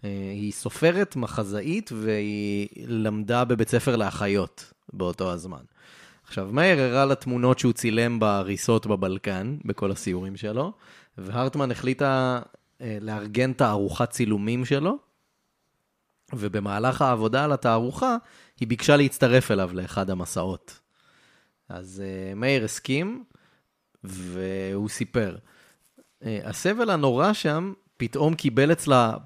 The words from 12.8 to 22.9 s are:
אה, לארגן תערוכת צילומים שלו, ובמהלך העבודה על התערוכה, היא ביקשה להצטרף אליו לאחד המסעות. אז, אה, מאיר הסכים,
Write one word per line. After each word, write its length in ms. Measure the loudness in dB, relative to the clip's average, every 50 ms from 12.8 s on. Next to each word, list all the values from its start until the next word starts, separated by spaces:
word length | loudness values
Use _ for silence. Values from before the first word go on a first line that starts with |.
אה, 180 | -10 -10 -8 -8
לארגן 520 | -8 -8 -8 -8 -8 -4 0 0 0 0 2
תערוכת 580 | 2 2 2 4 2 0 0 0 0 -2 -2
צילומים 540 | 0 -2 0 0 2 0 0 -2 -2 -2 0
שלו, 340 | 0 0 2 2 0 -2 -2 _ _ _ _ _ _ _ _ _ _ _ _ _ _ _ _ _ _ _ _ _ _ _ _ _ _ -8
ובמהלך 720 | -4 -4 -2 -2 -2 -2 -2 -2 0 0 0 0 2 2
העבודה 420 | 2 2 2 2 0 2 2 2
על 80 | 2 0
התערוכה, 640 | 0 2 2 2 2 2 -2 -2 -2 0 0 0 -2 -4 -10 -20 -20 -20 _ _ _
היא 80 | -4 -4
ביקשה 280 | -2 -2 4 6 6
להצטרף 540 | 6 6 4 4 2 4 6 6 6 6 6
אליו 200 | 2 2 2 0 -2
לאחד 360 | -6 -8 -6 -4 -4 -2 -2
המסעות. 680 | -2 -4 -4 -6 -4 -4 -2 -2 -4 -6 _ -18 -20 -20 _ _ _ _ _ _ _ _ _ _ _ _ _ _ _ _ _ _
אז, 340 | -14 -14 -14 -14 -12 -10 -10
אה, 300 | -8 -8 -8 -8 -8 -8
מאיר 300 | -4 0 0 2 2 0
הסכים, 600 | -2 -6 -8 -4 -2